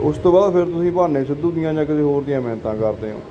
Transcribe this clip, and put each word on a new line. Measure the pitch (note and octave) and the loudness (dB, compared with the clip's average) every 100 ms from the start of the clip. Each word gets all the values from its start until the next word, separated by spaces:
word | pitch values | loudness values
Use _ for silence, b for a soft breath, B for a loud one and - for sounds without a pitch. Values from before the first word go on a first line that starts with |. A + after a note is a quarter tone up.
ਉਸ | D3 D3+ | -2 0
ਤੋਂ | F3+ | 4
ਬਾਅਦ | F3 G3+ | 4 4
ਫਿਰ | F3+ F3 | 2 0
ਤੁਸੀਂ | E3+ F3 | 0 0
ਭਾਨੇ | F3 F3 C#3+ C3 | 2 2 0 -2
ਸਿੱਧੂ | D3 E3+ | -2 -2
ਦੀਆਂ | E3 D#3+ | -2 -2
ਜਾਂ | D#3 D3+ | -2 0
ਕਿਸੇ | D3+ | 0
ਹੋਰ | D3 C#3+ | 2 0
ਦੀਆਂ | C#3+ C3+ | 0 -2
ਮਿਹਨਤਾਂ | A#2+ A2 A2 G#2+ | -2 -4 -4 -2
ਕਰਦੇ | A2 G#2+ A2 | -2 -2 -6
ਹੋ | G#2+ - | -10 -12